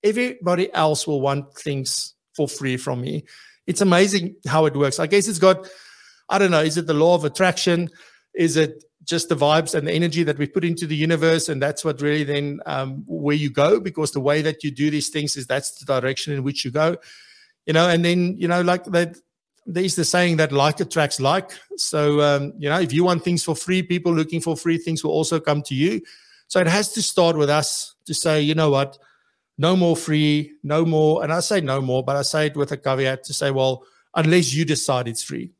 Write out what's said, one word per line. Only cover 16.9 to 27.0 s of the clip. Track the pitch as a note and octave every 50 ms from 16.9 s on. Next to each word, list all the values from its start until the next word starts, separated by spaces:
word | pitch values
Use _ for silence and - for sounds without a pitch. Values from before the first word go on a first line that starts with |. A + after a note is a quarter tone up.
| F3 - - - - - - - - - - _ _ _ _
you | - D#3
know, | D#3+ E3+
and | F3+ E3+ E3+ E3+
then, | E3+ F3 F3+ F3 F3 F#3
you | E3+ F3
know, | E3+ F3 F3
like | F3 F3 F3+ F3+ F3+
that, | - F#3 F3 F3 E3+ E3+ - _ _ _ _ _ _ _ _ _
there's | - E3+ F3+ F#3+ F#3 D3
the | - D#3+
saying | - - F3+ F3+ F3 E3
that | D#3 D#3 C#3
like | C#3 C#3 C#3 D3+ D3+ -
attracts | F3+ - - E3 D3+ C#3+ - -
like. | C3 C3+ D#3+ F#3+ F#3+ - - - - _ G4
So, | F#4 - - - D3+ D3 D3 D3 D3
um, | D3 D3 C#3+ C#3+ C#3+ C#3+ C#3+
you | - D3+
know, | C#3+ D3 F3+
if | F#3 C#3+ B2+
you | D#3 F3+
want | F3+ F3 D#3+ -
things | F3 F3 E3 -
for | - D#3
free, | - - - F#3 F#3
people | F3+ F3+ F3+ F3 F3 F3 E3+
looking | D#3+ D#3 D#3 E3+ E3
for | E3 E3+ D#3+
free | D#3 - E3+ E3
things | E3 E3 E3+ D#3+ D3+ -
will | -
also | D#3 D#3 D#3 - E3+ D#3
come | - D3+ D3 D3 C#3+
to | - C#3
you. | C3 D3 F3+ A3+ G#3 - - - - _ _ _ _ _
So | _ - F#3+
it | F3+
has | E3 E3+ F3+ G3+ - -
to | A3+